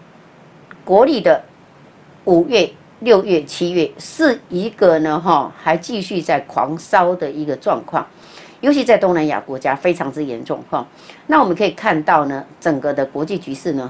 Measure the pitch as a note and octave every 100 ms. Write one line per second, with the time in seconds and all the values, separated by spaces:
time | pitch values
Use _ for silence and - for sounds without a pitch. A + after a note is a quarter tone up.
0 | - - - - - - - - - F#3+
1 | C#4 C4 - - - - - - - -
2 | - - - E3+ E3+ A#3 D#3+ - - -
3 | A3+ G#3 G3+ E3+ C#3+ - F3 F3 D#3 -
4 | - - D4+ A#3 - F3 A3 - F#3 D#3+
5 | D#3 D#3 F3+ D#3 B2+ - - E3 E3+ A#3
6 | F#3 F#3+ D#3 D#3 - - C3 E3 - G3
7 | F3 F3+ D3+ C#3+ D3 C3 - - G2 D#3+
8 | - - - - - - C4 C#4+ A#3 A3
9 | F#3+ E3+ D3+ G#2+ - C3 C3+ C#3 F3+ E3+
10 | C#3 C3+ C#3+ A#2 - B2+ - D3 A#2 -
11 | - - - D#4 A3 E3+ G3+ - G#3+ D#3+
12 | D#3 E3 C#3 C#3 - - E3+ C#3+ D3 C#3
13 | C3+ C#3+ D#3+ F#3+ D#3 C3+ F3 C#3